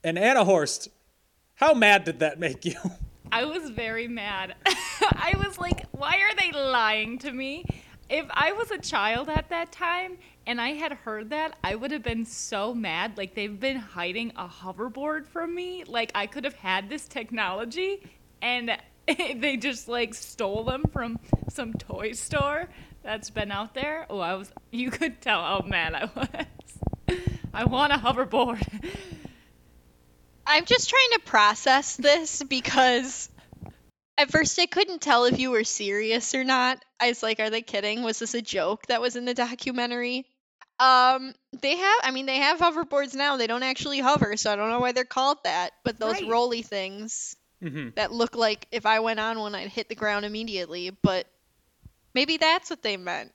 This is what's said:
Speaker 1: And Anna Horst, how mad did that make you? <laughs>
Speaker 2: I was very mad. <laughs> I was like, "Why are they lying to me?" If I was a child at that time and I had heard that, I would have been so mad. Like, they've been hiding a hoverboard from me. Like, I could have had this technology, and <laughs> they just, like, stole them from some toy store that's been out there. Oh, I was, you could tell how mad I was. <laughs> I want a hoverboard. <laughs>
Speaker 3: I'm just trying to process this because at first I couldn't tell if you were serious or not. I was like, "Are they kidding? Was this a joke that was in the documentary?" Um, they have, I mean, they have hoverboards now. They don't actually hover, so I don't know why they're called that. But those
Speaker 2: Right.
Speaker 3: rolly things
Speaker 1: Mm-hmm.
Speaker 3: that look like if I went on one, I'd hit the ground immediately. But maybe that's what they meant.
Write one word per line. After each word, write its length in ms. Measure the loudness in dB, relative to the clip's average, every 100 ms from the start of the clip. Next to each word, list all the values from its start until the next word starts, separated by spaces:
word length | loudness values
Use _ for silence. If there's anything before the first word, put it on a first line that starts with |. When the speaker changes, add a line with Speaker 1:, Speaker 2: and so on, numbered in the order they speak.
Speaker 1:
And 160 | -2 2
Anna 260 | 4 6
Horst, 440 | 6 6 4 -4 -10 _ _ _ _ _ _
how 180 | _ 4
mad 300 | 8 8 8
did 160 | 4 0
that 220 | 0 0
make 240 | -4 -2
you? 100 | -6 -4 -6 -6
<laughs> 260 | -12 -12 -4
Speaker 2:
I 140 | -2
was 260 | 0 -4 -6
very 380 | -6 -6 -4 -6
mad. 480 | -6 -6 -6 -8 -2
<laughs> 60 | 0
I 680 | 0 -4 0 2 2 2 0
was 200 | -2 -4
like, 300 | -2 -2 -4
"Why 240 | -6 0 2
are 180 | 2
they 160 | 2 -2
lying 680 | 0 0 2 2 2 -2 -6
to 120 | -8
me?" 340 | -8 -8 -8 -8 -10 -10 -20 -4
If 180 | -4 -2
I 200 | 0 0
was 220 | 0 -4
a 60 | -6
child 500 | -2 0 0 0 0
at 220 | -2 -2
that 200 | -6 -6
time 480 | -4 -2 -2 -4 -12 -20 _ -6
and 140 | -4
I 100 | -2
had 180 | -4 -6
heard 380 | -8 -8 -8 -6
that, 280 | -4 -4 -4
I 100 | -4
would 160 | -4 -4
have 120 | -4
been 220 | -4 -4
so 480 | -4 -8 -6 -4 -2
mad. 440 | -2 -2 -2 -4 -4
Like, 160 | -8
they've 240 | -6 -6 -4
been 180 | -4 -4
hiding 540 | -8 -6 -4 -4 -6 -8
a 100 | -12
hoverboard 800 | -10 -12 -8 -8 -6 -4 -4 -6
from 280 | -8 -6
me. 300 | -6 -8 -10
Like, 280 | -6 -4 -2
I 120 | -2 -4
could 180 | -4
have 100 | -8
had 340 | -6 -2 -2 -2
this 200 | -10 -8
technology, 1000 | -10 -8 -2 -2 -2 -6 -4 -4 -4 -10 -20 _ _
and 360 | -4 -2 -2 -6 -6
<laughs> 140 | _ -2
they 500 | 0 -2 -2 -2 0
just, 320 | -2 -4 -4
like, 260 | -2 -2
stole 500 | -6 -16 -4 -4 -2
them 200 | -2 0 0
from 260 | -2 -6 -8 0 0 0
some 240 | -6 -6
toy 380 | -6 -8 -6 -6
store 560 | -6 -2 0 0 -2 -6 -14 -20 -16
that's 280 | -8 -8 -6
been 200 | -6 -4
out 240 | -4 -6
there. 320 | -6 -6 -6 -8
Oh, 100 | -6
I 140 | -4
was, 180 | -4 -8 -18 _
you 200 | -4 -4
could 300 | -2 -4 -2
tell 200 | 0 0
how 220 | 2 -2 0
mad 280 | -2 0
I 160 | -2 -6
was. 1040 | -4 -6 -6 -10 -12 -20 -6 -6 -4 -2 -2 -2
<laughs> 180 | -4 -8
I 100 | 0
want 280 | 0 2 2
a 40 | 2
hoverboard. 680 | 2 0 0 2 2 0
<laughs> 340 | -4 -6 -10 -10 -12 -14 -16 -20 _ _ _ -20 _ _ _ _ _ _ 2
Speaker 3:
I'm 180 | 2
just 240 | 4 2 4
trying 220 | 4 6
to 60 | 4
process 720 | 4 6 6 4 4 4 4 0
this 460 | 4 4 2 -6
because 840 | -2 -2 2 6 6 6 0 -8 -12 -16 -20 -18 -18 -18 _ _ _ 0
at 140 | 4
first 280 | 4 2 2
I 80 | 0
couldn't 340 | 2 0 -2
tell 240 | 4 6
if 140 | 6 4
you 120 | 2
were 140 | 2
serious 680 | 0 -2 -2 -2 0 0 0
or 100 | -2
not. 340 | 2 2 2 -2 _ _
I 80 | 0
was 140 | 2
like, 180 | -2 0
"Are 100 | 0
they 120 | -2
kidding? 400 | -4 -4 -2 -2
Was 160 | -2 -4
this 140 | -4
a 80 | -6
joke 440 | -4 -2 0 -2 -2
that 140 | 0
was 160 | 0 -2
in 80 |
the 100 | -4
documentary?" 880 | -2 -4 -4 -6 -4 -4 -2 -4 -4 -8 _ _ _ -20 _
Um, 540 | 8 8 8 4 0 -16 _ -4
they 160 | 0 2
have, 240 | 4 4
I 80 | 4
mean, 140 | -2 -2
they 100 | 2
have 220 | 4 4
hoverboards 540 | 4 2 0 0 -2
now. 240 | 0 0 2
They 80 | 0
don't 160 | 0
actually 360 | -2 -2 -4 0
hover, 380 | 4 4 4 0
so 160 | 0
I 40 | 0
don't 120 | 0
know 100 | 2
why 140 | 2
they're 120 | 0 -2
called 320 | 2 2 2
that. 260 | 0 -2 -2 _
But 140 | -6 -2
those 220 | 0 0
Speaker 2:
Right. 80 | 2
Speaker 3:
rolly 340 | 2 2 0
things 720 | -4 -6 -6 -8 -10 -8 -10 -14 _ _
Speaker 1:
Mm-hmm. 260 | -8 -8 -6 -2
Speaker 3:
that 160 | -2
look 240 | 0 -2 2
like 320 | 2 2 -6
if 140 | -2
I 160 | 2 2
went 180 | 2 0
on 200 | -2 -2
one, 140 | -4
I'd 160 | -6 -6
hit 180 | -8 -8
the 60 |
ground 320 | -2 0 0 -2
immediately. 640 | -6 -6 -6 -6 -6 -8 0
But 240 | 2 2 -4 _ _ _ _ _ -20 _ _
maybe 220 | -2 0 2
that's 320 | 4 4 0
what 140 | -6
they 160 | -4 -4
meant. 340 | -6 -8 -8